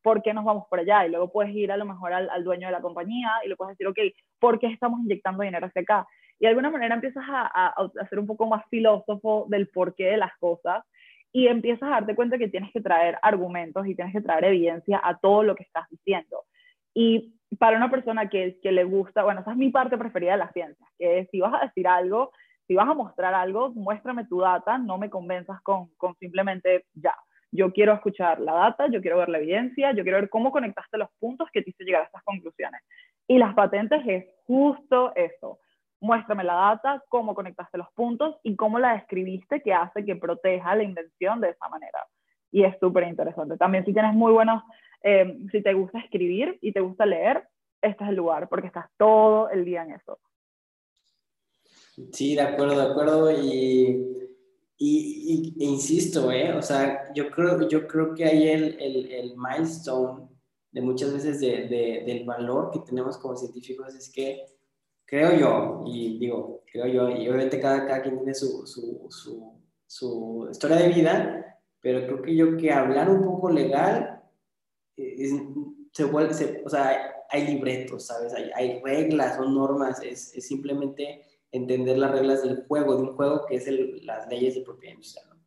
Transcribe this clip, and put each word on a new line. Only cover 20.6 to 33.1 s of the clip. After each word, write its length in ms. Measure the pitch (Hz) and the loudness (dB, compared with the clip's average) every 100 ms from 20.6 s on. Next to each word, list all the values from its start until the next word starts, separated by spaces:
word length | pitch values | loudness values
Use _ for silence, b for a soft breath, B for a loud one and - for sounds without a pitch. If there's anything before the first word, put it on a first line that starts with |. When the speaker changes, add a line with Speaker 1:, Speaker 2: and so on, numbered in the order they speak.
| 160 - _ _ | -10 -14 _ _
Speaker 1:
que 220 | 175 175 | 0 0
es, 100 | 185 | 0
si 100 | 196 | -2
vas 120 | 190 | 0
a 120 | 269 262 | 0 -2
decir 200 | - 180 | 0 2
algo, 440 | 180 180 214 262 b b b _ | 2 2 0 -2 b b b _
si 80 | |
vas 140 | 185 226 | 2 2
a 60 | |
mostrar 400 | 311 220 - 180 | 0 -4 -4 -2
algo, 360 | 190 185 202 262 | 0 -2 -2 -4
muéstrame 560 | 240 196 214 247 247 214 | -4 -6 -6 -6 -10 -6
tu 140 | 180 | 0
data, 380 | 185 175 - 170 | 2 2 0 -2
no 180 | 240 185 | -2 -6
me 140 | 202 | -6
convenzas 500 | 190 175 180 180 190 | -8 -6 -8 -8 -12
con, 300 | - 190 180 _ | -4 -4 -4 _
con 200 | 180 175 | -8 -8
simplemente 680 | 180 185 196 185 185 180 _ | -8 -4 -2 -2 2 0 _
ya. 200 | - 156 - _ _ _ | -4 -2 -2 _ _ _
Yo 220 | 160 185 | 0 0
quiero 200 | 190 208 | 4 4
escuchar 480 | 208 208 202 175 - | 4 0 -2 0 0
la 120 | 156 | 0
data, 360 | 165 208 233 277 | 2 2 2 -2
yo 120 | 233 | 0
quiero 180 | 185 170 | 0 0
ver 100 | 175 | 0
la 100 | 160 | -2
evidencia, 540 | 151 196 247 254 277 | -2 -2 -2 -2 0
yo 120 | 220 | 0
quiero 160 | 185 190 | 0 0
ver 100 | 202 | 0
cómo 220 | 226 247 | 0 0
conectaste 440 | 262 233 - - 214 | 0 -4 -10 -10 -6
los 120 | 202 _ | -8 _
puntos 300 | 233 254 320 | -10 -6 -4
que 100 | 220 | -4
te 80 | 190 | -6
hizo 120 | - | -12
llegar 200 | 185 175 | 0 0
a 20 | |
estas 180 | 160 - | 0 -8
conclusiones. 580 | - 196 165 _ 151 - _ b b | -8 -8 -10 _ -12 -12 _ b b